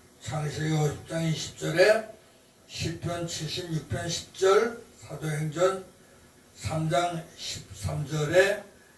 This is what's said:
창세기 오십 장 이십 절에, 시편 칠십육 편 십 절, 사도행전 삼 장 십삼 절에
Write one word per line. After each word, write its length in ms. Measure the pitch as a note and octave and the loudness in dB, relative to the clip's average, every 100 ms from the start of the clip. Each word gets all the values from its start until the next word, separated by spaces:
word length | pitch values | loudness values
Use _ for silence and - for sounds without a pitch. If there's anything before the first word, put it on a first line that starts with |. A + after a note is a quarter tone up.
| - - | -20 -16
창세기 500 | - D3+ D3+ C3+ D#3 | -8 -4 -4 -2 0
오십 360 | D#3 D3+ D3+ - | 2 2 0 -4
장 140 | E3 | -2
이십 340 | E3 D#3 - - | 0 -2 -4 -6
절에, 500 | D#3 D#3+ G3+ G#3+ A3 - - - - _ - | 0 6 6 6 2 -12 -20 -20 -20 _ -14
시편 580 | - - E3+ E3 E3+ E3+ | -6 -6 -4 -4 -4 -4
칠십육 640 | - D3+ F#3 F3 D#3+ - | -6 -6 -6 -4 -4 -4
편 200 | - E3+ | -4 -4
십 260 | E3 - | -6 -8
절, 480 | - F#3+ G#3 A#3 - - - - | 2 6 6 4 -2 -14 -20 -14
사도행전 760 | D3 D#3 D3+ D#3 D3 F3+ F#3+ - - - - - - - - | -8 -4 -4 -4 2 2 2 -8 -20 -20 -20 -20 -20 -20 -10
삼 320 | - D#3 D#3+ | -4 -2 2
장 340 | F3 F3 E3+ E3 - | 2 2 -2 -10 -12
십삼 680 | - - - - - D3+ C#3 | -10 -10 -12 -8 -6 -4 -4
절에 560 | D3+ D3+ F3 F#3+ - - - - | -2 4 6 6 4 -6 -20 -20